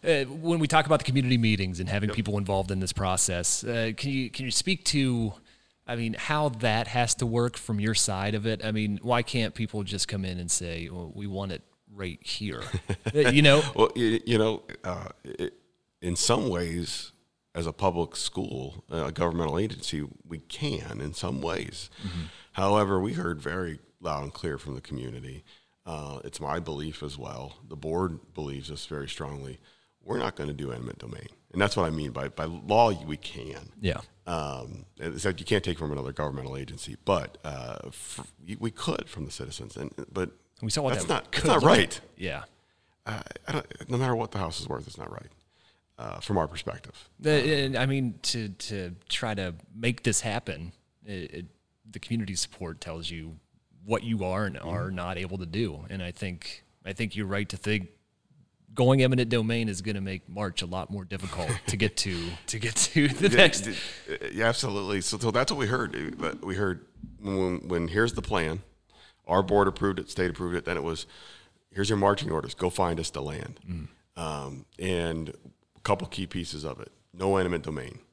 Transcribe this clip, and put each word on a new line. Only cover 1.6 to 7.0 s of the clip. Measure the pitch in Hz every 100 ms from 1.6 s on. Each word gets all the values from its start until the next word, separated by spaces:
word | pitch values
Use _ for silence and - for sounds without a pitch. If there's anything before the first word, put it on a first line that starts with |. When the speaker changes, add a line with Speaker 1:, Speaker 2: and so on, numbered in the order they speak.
| 92 87
Speaker 2:
and | 92
having | 101 104
Speaker 1:
Yep. | 104
Speaker 2:
people | 101 101
involved | 98 98 92
in | 95
this | 92
process, | - 98 92 - 87 87 -
uh, | 113 117 113 107
can | 139
you, | 135 123
can | -
you | 131
speak | - - 185 -
to, | 147 135 120 113 - _ _ _ _ -
I | 120
mean, | 113 110
how | - 151 151 113
that | 113 107 117
has | 123